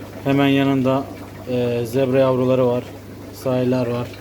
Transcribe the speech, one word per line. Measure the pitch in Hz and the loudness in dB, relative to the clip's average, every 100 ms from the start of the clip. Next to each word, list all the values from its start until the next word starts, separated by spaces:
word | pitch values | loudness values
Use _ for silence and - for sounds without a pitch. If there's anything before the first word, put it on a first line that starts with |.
| - - | -14 -6
Hemen | 139 139 139 | 0 2 4
yanında, | 139 139 135 127 135 135 - - - - | 4 2 2 2 0 -2 -12 -16 -14 -6
e, | 123 123 120 117 | -2 0 -2 -2
zebra | 143 135 135 | 0 2 4
yavruları | 131 127 127 127 123 | 4 4 2 4 4
var. | 123 - - - - - | 2 -4 -14 -16 -16 -16
Sahiler | - 135 127 123 127 120 | -8 -2 0 2 0 0
var. | 120 113 - | -4 -6 -10